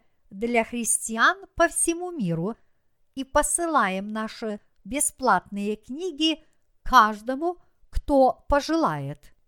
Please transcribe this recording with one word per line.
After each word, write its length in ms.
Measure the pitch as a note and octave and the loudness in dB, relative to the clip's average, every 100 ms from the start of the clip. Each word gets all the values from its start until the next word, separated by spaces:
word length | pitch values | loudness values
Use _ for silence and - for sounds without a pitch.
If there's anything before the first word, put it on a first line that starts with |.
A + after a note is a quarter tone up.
| _ _ _ | _ _ _
для 340 | G3 A#3 B3 | -8 -2 0
христиан 720 | A#3 A#3+ A3+ - - A3 C#4 F#4+ F#4+ - | 0 -4 -2 -2 -4 2 2 2 -6 0
по 120 | E4 | 0
всему 440 | - - E4+ F4+ | 2 -2 -2 -6
миру – 440 | E4+ F#3 D#3+ F3+ A#3 _ _ _ _ _ - | -4 -4 -2 -4 -8 _ _ _ _ _ -12
и 80 | |
посылаем 880 | C4 D4 D4+ - E4+ D4 G3+ F#3+ G#3 | -2 0 0 -2 0 2 0 -2 -6
наши 480 | A3 A3 - A3 G#3 _ _ | -8 -8 -8 -8 -8 _ _
бесплатные 920 | F#3+ C4+ D4 - B3+ F3+ - G3+ G3+ G#3 | -8 -4 -4 -2 2 2 2 -8 -6 -6
книги 680 | - C4+ F#4 C#4+ D#4+ D4+ - _ _ _ | -8 -8 -8 -2 -2 -2 -8 _ _ _
каждому, 760 | - C4 G#3+ G#3+ A3 C4+ E4+ F4+ _ _ - | 4 6 6 2 -6 -4 -4 -4 _ _ -6
кто 560 | - - C#4 B3+ - - | -6 2 4 4 2 0
пожелает. 840 | C#4+ C#4 E4 B3+ D3 C#3 D3 - _ | 0 2 0 0 -2 -8 -12 -16 _